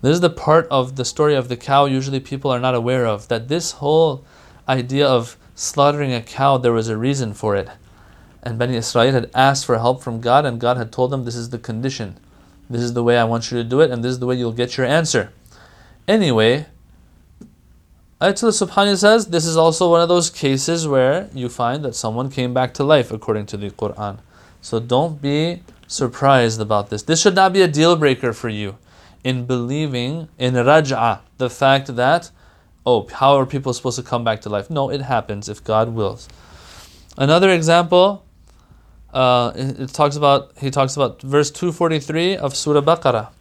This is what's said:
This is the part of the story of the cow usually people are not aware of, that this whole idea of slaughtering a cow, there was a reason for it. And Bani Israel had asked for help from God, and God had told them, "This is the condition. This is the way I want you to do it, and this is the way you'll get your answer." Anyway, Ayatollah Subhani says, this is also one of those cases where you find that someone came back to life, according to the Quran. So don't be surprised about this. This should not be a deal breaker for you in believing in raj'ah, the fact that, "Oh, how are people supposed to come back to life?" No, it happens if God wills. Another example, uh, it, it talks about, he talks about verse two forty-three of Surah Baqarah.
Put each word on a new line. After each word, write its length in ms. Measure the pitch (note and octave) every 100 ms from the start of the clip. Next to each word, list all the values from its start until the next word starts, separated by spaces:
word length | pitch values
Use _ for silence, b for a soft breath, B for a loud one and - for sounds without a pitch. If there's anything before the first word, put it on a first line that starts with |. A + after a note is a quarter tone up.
This 140 | B2 E3
is 40 |
the 100 | F3
part 380 | E3 - D#3 E3
of 300 | C#3 B2+ C3+
the 80 | B2
story 280 | - D3+
of 140 | C#3+ B2
the 80 | B2
cow 300 | - C#3 C#3+
usually 340 | C3 C3+ C#3
people 320 | C3+ C#3 C3+
are 80 | B2
not 160 | B2+ B2+
aware 300 | A#2 B2+ A#2+
of, 220 | G#2 -
that 180 | A#2 A#2+
this 240 | D#3+ E3+ -
whole 460 | C#3+ D#3 D#3+ C3+ b b b b b
idea 380 | C3 B2 C3+ C#3+
of 300 | B2+ A#2 - b -
slaughtering 580 | - - C#3+ D3 C#3+
a 80 | B2
cow, 360 | A2+ - C3+ C3+
there 160 | B2
was 160 | A#2 A2+
a 80 | A2
reason 360 | B2 C#3 A#2+
for 220 | G2+ A2+ G2
it. 140 | - - b b b b b b
And 160 | A#2+ A2+
Bani 160 | B2 B2
Israel 380 | A#2 B2 A#2+
had 180 | C3+ A2+
asked 320 | - C3+ C3+ -
for 120 | A#2
help 240 | A#2 C3
from 160 | C3 A2+
God, 260 | A2+ C3 D3
and 140 | A#2
God 160 | A#2+ B2+
had 160 | A2+
told 180 | - B2+
them, 140 | C3+
"This 140 | A#2+ A#2
is 120 | A#2
the 60 | B2
condition. 600 | - A2 C3 C3+ G#2+ F2 b b b b _
This 120 | A#2+
is 120 | A#2+
the 80 | A#2+
way 160 | A#2 A#2+
I 60 |
want 260 | A2+ A#2 A2+
you 80 | B2
to 60 |
do 160 | A#2 B2+
it, 100 | D#3
and 140 | B2
this 80 | A#2+
is 80 | B2+
the 60 | B2
way 100 | B2+
you'll 160 | A#2+
get 260 | A2+ A#2+ -
your 80 | B2+
answer." 460 | D3+ E3 B2+ G2 _ _ b b b b b -
Anyway, 640 | G#3+ F3+ A2+ A2 C3 D3+ _ _ _ _ _ _ _ - _ _ _ _ _ _ _
Ayatollah 480 | F3+ G3 A#3 G#3+ F#3
Subhani 300 | - G3+ G3
says, 300 | G#3 A3+ G#3
this 180 | E3+ D#3+
is 100 | D#3+
also 340 | E3 D#3+ F3+
one 120 | E3+
of 80 | E3+
those 200 | F3 E3+
cases 580 | - D3 C3+ C3+ E3 D#3+
where 420 | C3+ B2+ D#3 G3+
you 140 | C#3 B2
find 380 | - A#2+ C#3 C#3+
that 100 | A2+
someone 340 | A2+ A2+ C3+
came 220 | C3+ B2
back 200 | B2 B2+
to 100 | -
life, 260 | C#3 D3+ A#2
according 340 | A2 - G#2+ G#2
to 120 | G2+
the 120 | G2+
Quran. 480 | - G#2 - G#2 G2+ - b b b
So 200 | - A#2
don't 420 | A#2+ B2 E3 D3+
be 400 | C#3 D3 D#3+ F3 - - _
surprised 720 | - B2+ - C3+ C3+ A#2 A2
about 300 | G#2+ G#2 G#2
this. 140 | G#2
This 180 | - D#3+
should 140 | G#3 F#3
not 180 | F#3+
be 80 | F#3
a 60 | F3+
deal 280 | D3 D#3+ F3
breaker 380 | D3+ B2+ B2
for 160 | A2 A#2+
you 260 | G#2+ G2+ G#2 b b b b
in 220 | C3 B2+ A#2+
believing 840 | B2+ A#2+ C#3+ D#3 B2+ B2 D#3 D#3+ _
in 180 | B2+ B2+
raj'ah, 640 | A#2+ D#3 D3 B2+ A#2 G2+ _ _
the 120 | B2+
fact 460 | - C3+ C3+ C3+ A#2+
that, 360 | B2+ E3+ E3+ b b b b b -
"Oh, 200 | A#2+ -
how 260 | - C3+ C#3
are 80 | C3
people 260 | C#3 C3+
supposed 240 | B2 C3 A#2+
to 60 |
come 200 | A#2+ B2
back 180 | A#2 G#2+
to 80 | -
life?" 200 | G#2 G2
No, 180 | D#3 C#3
it 120 | C#3
happens 460 | C3+ B2 - G2+ G#2
if 160 | G#2
God 260 | - A2 A#2
wills. 380 | A2+ G2+ A2+ - B B B B B B B B -
Another 340 | C#3 E3 F#3+
example, 720 | F3+ D#3+ E3+ F3 F3+ F#3+ G3 _ _ _ b b b b b b
uh, 380 | C3 B2+ B2 A#2+
it, 260 | - C3 -
it 140 | C3
talks 220 | - D3 C#3+
about, 380 | D3 C#3 - -
he 140 | C3+
talks 240 | C3+ C3+ C3+
about 260 | C3 -
verse 300 | C3+ C#3+ D3
two 200 | - F3+
forty-three 640 | D#3+ E3+ D#3+ C#3 D#3 F3 F#3+
of 200 | C#3 B2+
Surah 260 | - D3
Baqarah. 460 | C#3+ E3+ D3 A#2+ G#2+ _